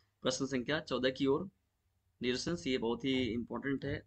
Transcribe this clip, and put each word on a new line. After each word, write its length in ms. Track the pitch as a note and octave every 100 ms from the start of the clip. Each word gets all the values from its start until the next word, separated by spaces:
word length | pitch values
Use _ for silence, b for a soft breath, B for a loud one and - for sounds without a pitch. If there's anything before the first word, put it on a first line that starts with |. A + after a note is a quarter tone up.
| b _
प्रश्न 240 | - - C3
संख्या 340 | C3 A#2+ D#3
चौदह 300 | - B2 C3
की 160 | C3 C3+
ओर। 240 | D3+ G3 _ _ _ _ _ _ -
डियर 140 | B2 B2+
स्टूडेंट्स, 300 | F3 E3+ C3+
ये 120 | B2+
बहुत 260 | A2+ A#2
ही 180 | C3+ C3
इंपॉर्टेंट 640 | A#2+ A#2+ A2+ A#2 C3+ C3+
है। 180 | C#3 D3+